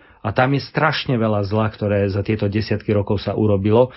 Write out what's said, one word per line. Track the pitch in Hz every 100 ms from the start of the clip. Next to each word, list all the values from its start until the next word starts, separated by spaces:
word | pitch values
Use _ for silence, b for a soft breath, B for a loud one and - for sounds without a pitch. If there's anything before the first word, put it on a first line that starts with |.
| b b
A | 107
tam | 104 127 139
je |
strašne | - - 156 143 - 123
veľa | 113 104
zla, | 101 107 110
ktoré | - 104 101 101
za | 98
tieto | 98 107 104
desiatky | 101 107 101 - 104
rokov | 101 107
sa | - 101
urobilo. | 107 101 101 107 127